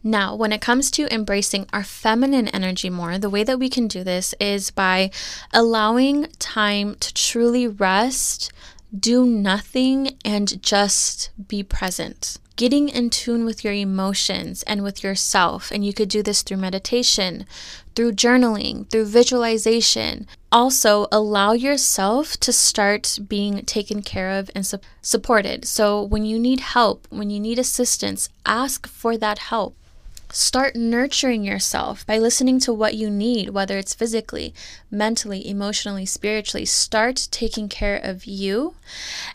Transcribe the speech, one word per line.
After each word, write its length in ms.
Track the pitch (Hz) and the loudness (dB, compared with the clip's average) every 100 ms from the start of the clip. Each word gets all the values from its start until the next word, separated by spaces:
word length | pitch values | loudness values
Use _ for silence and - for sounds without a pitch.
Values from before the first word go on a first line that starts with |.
Now, 320 | 220 214 190 | 0 0 0
when 160 | 214 220 | 0 0
it 120 | 214 | 0
comes 280 | - 247 - | 2 2 2
to 200 | - 294 | 0 -2
embracing 540 | 226 208 202 202 202 196 | -2 0 0 0 -4 -4
our 100 | 208 | -6
feminine 640 | 196 - 226 220 269 277 240 | -6 -2 0 2 4 2 0
energy 400 | - 185 185 190 | -2 -2 -2 -4
more, 300 | 180 170 185 | -4 -4 -4
the 120 | 208 | -2
way 140 | 202 | 0
that 140 | 220 262 | 0 0
we 100 | 254 | 0
can 180 | 254 226 | 0 -2
do 160 | 185 | -2
this 320 | 185 180 185 - | -4 -4 -4 -2
is 300 | 202 202 196 | -2 -2 -4
by 400 | - 190 185 190 - - - - | 0 2 2 0 -2 -12 -12 0
allowing 760 | - 233 226 214 233 269 285 294 - | 4 4 4 2 4 4 2 -2 -6
time 560 | - - 208 202 202 - | -8 0 0 0 -2 -4
to 160 | - | -6
truly 560 | - - 233 240 240 240 | -2 -2 2 4 4 0
rest, 800 | 208 190 190 240 262 - - - - - - - 202 | 0 2 4 2 0 -4 -4 -8 -12 -20 -20 -12 -4
do 280 | 220 240 254 | 2 6 6
nothing, 920 | 226 202 196 - 254 262 269 269 - | 4 2 0 0 0 2 2 0 -4
and 380 | - 208 202 190 | -2 0 0 -2
just 680 | - 202 202 - - - - - 196 | 2 2 4 2 0 -2 -10 -10 -8
be 140 | 202 | -8
present. 760 | 196 - 185 180 - - - - _ - | -4 -2 -2 -4 -8 -8 -10 -10 _ 0
Getting 320 | 240 285 294 | 4 4 2
in 200 | - 240 | 0 -2
tune 340 | - - 233 | -2 0 0
with 200 | 226 220 | 0 -2
your 80 | 214 | -4
emotions 920 | 202 196 190 190 196 - 190 - 185 | -2 -2 0 0 0 -2 -2 -6 -8
and 180 | - 208 | -4 -4
with 200 | 202 196 | -4 -6
yourself. 680 | 196 190 - 202 170 - - | -4 -2 0 2 2 0 -6
And 140 | 208 | -4
you 80 | 202 | -4
could 160 | 202 208 | -2 0
do 120 | 214 | 0
this 200 | 208 202 | 0 -2
through 160 | - 190 | -2 -4
meditation, 880 | 190 190 - 240 247 - 185 - 196 - - - - - | -4 -4 -2 0 2 2 0 -4 -14 -16 -16 -18 -10 0
through 160 | 233 | 0
journaling, 760 | 202 240 254 247 214 - - 202 | 4 6 6 6 2 -4 -8 -2
through 160 | 220 214 | 0 4
visualization. 1200 | 220 247 254 233 226 220 233 220 226 220 - 208 - - | 6 8 4 2 2 4 4 4 2 -2 -6 -12 -18 2
Also, 540 | 233 247 262 220 208 202 | 4 6 4 4 4 4
allow 420 | 214 214 208 202 | 2 2 2 4
yourself 840 | 233 262 285 - - 196 240 311 - | 4 2 2 2 2 2 2 0 -2
to 120 | - | 0
start 680 | 240 - - 202 208 - - 202 | 2 2 4 2 2 -2 -6 -4
being 380 | 202 202 202 | -4 -2 -4
taken 380 | - 226 208 208 | -4 -6 -4 -8
care 360 | 202 - 185 196 | -6 -6 -4 -4
of 120 | 196 | -6
and 120 | 196 190 | -6 -6
sup-, 180 | 196 - - | -8 -12 -12
supported. 640 | - 226 - 226 196 - | -2 -2 2 2 2 -6
So 380 | - - 208 208 | -6 2 2 2
when 240 | 202 214 214 | 0 -2 0
you 120 | 226 | 0
need 220 | 240 262 | 2 0
help, 480 | - 247 226 - - | 0 2 2 2 -8
when 220 | - 208 | -8 -6
you 100 | 208 | -4
need 180 | 214 233 | -4 -2
assistance, 680 | 254 - - - 202 196 - - | -2 0 0 0 -4 -4 -8 -4
ask 420 | - 220 269 - - | -2 0 0 -4 -10
for 300 | - 233 226 | -6 -4 0
that 220 | 214 214 | -2 -2
help. 360 | - 226 190 - - - - - - | -4 -2 -2 -6 -20 -20 -18 -18 -12
Start 400 | - - 254 269 | -2 0 2 0
nurturing 680 | 233 233 233 277 - 262 226 | 0 0 2 0 0 0 0
yourself 640 | 202 196 - - - 202 - | -2 -4 -2 -2 -4 -8 -2
by 100 | 220 | 2
listening 420 | 226 - 254 262 | 2 4 4 2
to 120 | 254 | 2
what 220 | 220 214 | 0 0
you 160 | 214 214 | 0 -4
need, 400 | 202 220 240 190 | -2 0 0 -2
whether 260 | 196 190 196 | -2 -2 -4
it's 160 | 196 | -6
physically, 600 | - 233 226 220 - - - - - - | -4 -2 -2 -4 -10 -10 -12 -18 -20 -10
mentally, 560 | 202 214 226 214 196 - | -2 0 0 -4 -8 -6
emotionally, 600 | 202 202 202 208 196 190 | -6 -4 -4 -4 -6 -6
spiritually. 580 | - 208 214 208 - | -4 -2 -2 -4 -6
Start 640 | - - - 220 226 262 - | -2 0 0 2 0 0 -6
taking 380 | - 226 - 208 | -4 -4 -4 -8
care 320 | - 202 202 | -4 -2 -2
of 220 | - 185 | -6 -10
you. 500 | - 196 196 202 311 349 - - - - - | -10 -6 -2 -2 -4 -8 -18 -14 -12 -10 -12